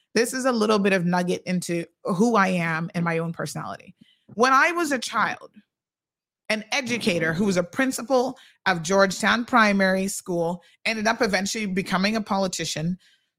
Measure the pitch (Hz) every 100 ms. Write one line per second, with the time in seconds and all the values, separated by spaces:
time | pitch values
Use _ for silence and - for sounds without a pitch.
0 | _ - 240 262 254 240 214 214 196 190
1 | 175 180 180 180 - 185 - 170 165 _
2 | - 180 233 220 190 185 165 160 165 175
3 | 170 165 165 165 - 156 156 98 - -
4 | _ _ _ - 247 262 311 339 330 269
5 | - 233 175 - - - _ _ _ _
6 | _ _ _ _ - 214 208 269 247 240
7 | 196 170 160 160 208 180 175 - 262 262
8 | 240 262 254 254 - _ - 180 160 196
9 | 196 180 202 220 240 247 214 196 190 190
10 | 190 - - 175 170 175 _ _ - 220
11 | 214 226 233 185 196 226 208 185 190 185
12 | 196 220 208 196 190 - 160 - 160 185
13 | _ _ _